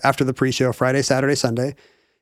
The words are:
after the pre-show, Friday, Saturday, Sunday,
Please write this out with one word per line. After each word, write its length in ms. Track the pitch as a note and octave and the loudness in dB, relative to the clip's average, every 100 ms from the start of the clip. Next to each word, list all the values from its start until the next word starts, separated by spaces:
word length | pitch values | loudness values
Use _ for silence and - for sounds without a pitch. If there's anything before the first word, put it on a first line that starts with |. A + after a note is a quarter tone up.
after 180 | C#3 C3+ | 0 2
the 100 | C3 | -2
pre-show, 400 | C3 C3 - B2+ | 0 -2 0 0
Friday, 300 | - B2+ C3+ | 0 0 0
Saturday, 320 | C3+ C3 C3+ | 0 0 0
Sunday, 400 | C#3+ B2 A#2 C3+ - _ _ _ _ | 0 0 -2 -4 -6 _ _ _ _